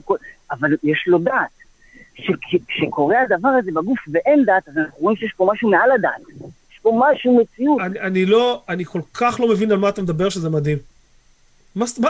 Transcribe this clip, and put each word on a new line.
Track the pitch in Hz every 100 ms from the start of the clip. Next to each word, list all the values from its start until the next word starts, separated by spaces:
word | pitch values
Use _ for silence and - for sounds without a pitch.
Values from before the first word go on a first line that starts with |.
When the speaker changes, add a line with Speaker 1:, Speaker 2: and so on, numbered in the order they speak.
| -
Speaker 1:
כל... | 185 - - -
אבל | 123 147 156
יש | 147 156 180
לו | 175
דעת. | 175 262 143 _ _ _ _ - - -
שכ-, | - 165 - 175 -
כשקורה | - 156 - 147 233
הדבר | 262 180 240
הזה | 262 190
בגוף | 160 185 254 -
ואין | 160 262 294 226
דעת, | 190 -
אז | 147
אנחנו | 156 -
רואים | 175 220
שיש | 220 -
פה | 190
משהו | 208 226
מעל | 175 233
הדעת. | 254 170 - - - - - _
יש | -
פה | 220 226 277
משהו, | 277 254 247
מציאות. | 220 - 269 277
Speaker 2:
אני, | 185 190
אני | 190 185 185
לא, | 220 247 240 -
אני | 180 175
כל | 175 151
כך | - 240 240
לא | 233
מבין | 196 214
על | 196
מה | 202
אתה | 202
מדבר, | 180 156 190
שזה | 190 160
מדהים. | 156 147 147 - _ _ _ _ _ _ _ _ 190
מה, | 240 -
מה, | 262